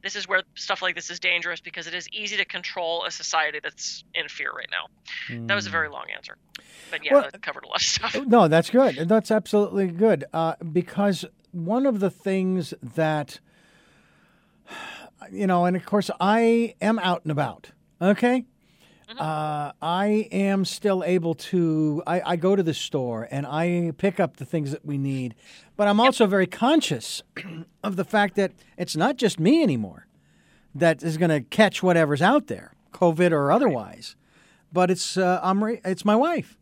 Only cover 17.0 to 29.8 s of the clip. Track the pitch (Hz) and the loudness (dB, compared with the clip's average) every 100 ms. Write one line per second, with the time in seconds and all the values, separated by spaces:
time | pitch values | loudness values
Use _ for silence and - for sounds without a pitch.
17 | 180 175 151 147 135 90 - _ _ _ | 0 -2 -2 -2 -2 -6 -20 _ _ _
18 | 180 208 240 254 247 _ _ _ _ _ | 2 4 4 2 -2 _ _ _ _ _
19 | _ 233 156 156 151 151 147 - 156 180 | _ -8 -4 -4 -4 -4 -8 -6 -4 0
20 | 202 214 220 190 196 196 180 - 208 190 | 2 0 0 0 2 2 0 0 0 0
21 | 170 185 165 160 - 185 165 156 156 147 | 2 0 0 -4 -2 2 2 2 2 0
22 | - 175 156 175 180 196 165 147 - 147 | -2 -2 0 0 2 2 2 -2 -4 -4
23 | 123 113 117 135 143 147 175 175 170 160 | -4 -6 -6 -6 -4 -2 0 0 -2 -2
24 | 196 196 175 _ 139 165 143 151 143 143 | -4 0 -2 _ -6 -4 -4 -6 -6 -4
25 | 139 135 123 113 - - _ - 208 202 | -2 -4 -6 -10 -20 -20 _ -2 2 4
26 | 254 262 214 196 180 - 233 320 - 135 | 4 4 4 4 0 0 2 2 2 -6
27 | - - - - 196 165 170 _ 208 185 | -6 -14 -14 -16 -14 -14 -14 _ -8 -4
28 | 180 220 202 - 190 - _ - 175 156 | 0 0 0 0 -2 -4 _ -10 -6 0
29 | 202 269 220 - 165 320 277 127 | 0 2 0 2 4 4 4 0